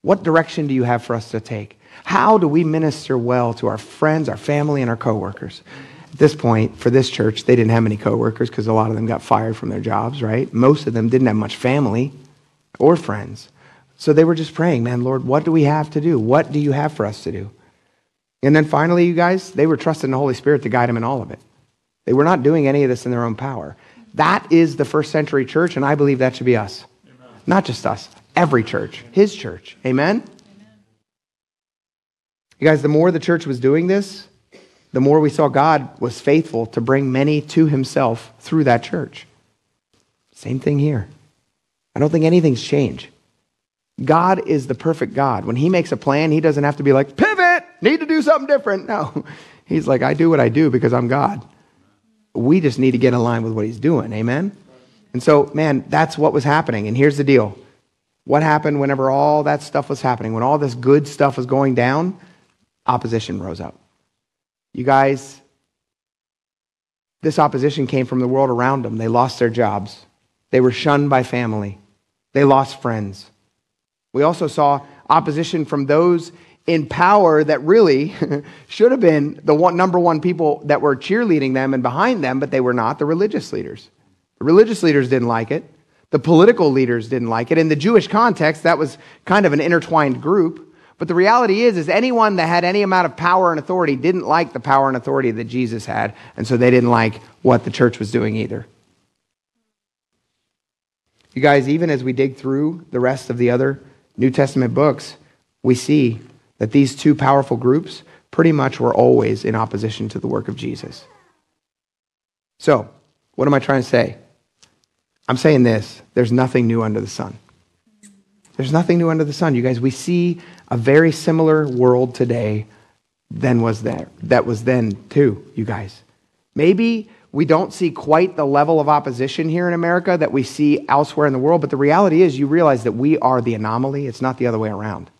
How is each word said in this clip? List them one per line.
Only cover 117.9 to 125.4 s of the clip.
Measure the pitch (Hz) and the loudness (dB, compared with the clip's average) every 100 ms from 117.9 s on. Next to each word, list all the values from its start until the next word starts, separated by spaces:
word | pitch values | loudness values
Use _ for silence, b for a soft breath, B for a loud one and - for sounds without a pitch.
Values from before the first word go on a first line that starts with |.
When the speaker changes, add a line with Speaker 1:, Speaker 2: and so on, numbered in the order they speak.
| _ - _ _ _ _ - | _ -20 _ _ _ _ -8
Speaker 1:
There's | 131 | -2
nothing | 160 175 175 | 0 2 0
new | 165 | 2
under | 160 | 0
the | 147 | -2
sun. | 139 165 | -2 0
You | 123 | 0
guys, | 127 120 | 0 0
we | 131 | -2
see | 123 - 175 175 170 B B B | -4 -2 0 0 -4 B B B
a | 120 | -2
very | 117 147 165 | 4 6 4
similar | - - 160 160 156 147 | 0 -2 2 2 2 0
world | 127 123 123 127 120 | 2 4 4 0 -2
today | 120 120 107 107 107 b b b _ _ _ | -2 -2 -2 -4 -8 b b b _ _ _
than | 160 131 117 | -6 -2 0
was | 113 107 | 0 -2
there, | 113 - - _ | -6 -8 -12 _
that | - 123 - | 0 0 2
was | 113 | -4
then | 117 127 113 101 - | -2 0 -2 -6 -4
too, | 147 139 101 | 2 2 0